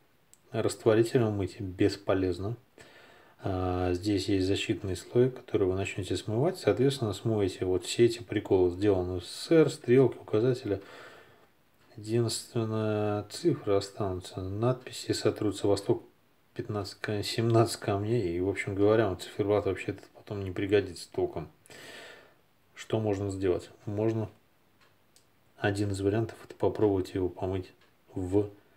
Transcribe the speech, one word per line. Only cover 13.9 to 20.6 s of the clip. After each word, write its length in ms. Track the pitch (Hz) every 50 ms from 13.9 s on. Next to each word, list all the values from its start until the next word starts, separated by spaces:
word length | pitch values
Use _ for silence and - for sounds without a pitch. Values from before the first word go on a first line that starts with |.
| - - 107 95 92 90 - - - 98
надписи 720 | 92 95 98 104 117 127 127 - - - - - - - -
сотрутся, 540 | - - 113 - - 107 104 98 - -
восток 360 | 101 98 95 - - 110 - - - _ _ _ _ _ _ _ _ -
пятнадцать, 440 | - - - 107 104 98 - - -
ка-, 240 | - - 107 104 98
семнадцать 560 | - - - 113 117 117 113 117 110 - -
камней. 580 | - - 101 98 104 107 117 123 98 85 85
И, 20 | 87
в 80 | 90
общем 280 | 98 95 - - 104 98
говоря, 340 | 95 101 104 107 113 113 98
он 100 | 90 -
циферблат 460 | - - - - 104 98 104 101 95
вообще-то 380 | 98 90 - - - 101 - - - -
потом 300 | - - - 107 101 98
не 80 | 95
пригодится 600 | 90 -